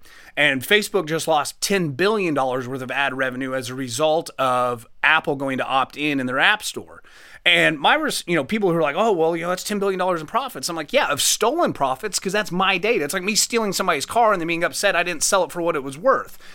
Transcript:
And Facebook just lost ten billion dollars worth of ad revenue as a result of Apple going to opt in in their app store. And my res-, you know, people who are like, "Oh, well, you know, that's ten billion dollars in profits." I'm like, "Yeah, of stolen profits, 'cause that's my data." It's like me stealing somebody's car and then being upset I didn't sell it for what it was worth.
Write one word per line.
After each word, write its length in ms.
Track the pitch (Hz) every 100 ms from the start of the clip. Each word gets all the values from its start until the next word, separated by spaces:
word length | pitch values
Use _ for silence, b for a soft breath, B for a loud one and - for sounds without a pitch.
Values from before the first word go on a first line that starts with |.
| B B B
And 280 | B 147 135
Facebook 440 | 120 208 202 196 156
just 220 | 160 151
lost 320 | 156 139 -
ten 300 | - 196 165
billion 420 | 127 190 220 180
dollars 340 | 143 135 127 123
worth 140 | 135
of 100 | 127
ad 220 | 127 139
revenue 420 | 131 131 127 131
as 140 | 131 120
a 60 |
result 560 | 127 131 117 156 156 160 -
of 480 | 135 123 123 120 117 -
Apple 340 | 143 160 160 139
going 220 | 135 127
to 60 | 117
opt 320 | 131 127 -
in 220 | 151 139
in 60 | 127
their 120 | 131
app 240 | 180 208
store. 400 | - - 98 80 - B B B
And 380 | 170 170 160 156
my 140 | 175
res-, 280 | 285 294 - -
you 100 | 170
know, 80 |
people 260 | 123 220 196
who 60 | 165
are 60 |
like, 140 | 151 147
"Oh, 140 | 226
well, 220 | 185 160
you 100 | 170
know, 40 | 170
that's 160 | 180
ten 140 | - 208
billion 200 | 196 185
dollars 220 | 185 175
in 60 | 151
profits." 420 | 226 269 - -
I'm 80 | 165
like, 160 | 151
"Yeah, 160 | 269 180
of 140 | 143
stolen 500 | - - 214 320 294
profits, 460 | - 135 127 214 -
'cause 160 | 196
that's 180 | 202 175
my 240 | 175 190 190
data." 260 | 202 233
It's 120 | 147
like 80 | 190
me 120 | 180
stealing 380 | 208 - 233 214
somebody's 320 | 185 190 156
car 280 | - 226 226
and 60 | 190
then 40 | 165
being 160 | 170
upset 320 | 170 - 202
I 80 | 175
didn't 200 | 175 165
sell 200 | - 196
it 60 | 160
for 120 | 175
what 120 | 170
it 80 | 156
was 140 | 135 135
worth. 400 | 233 196 101 - B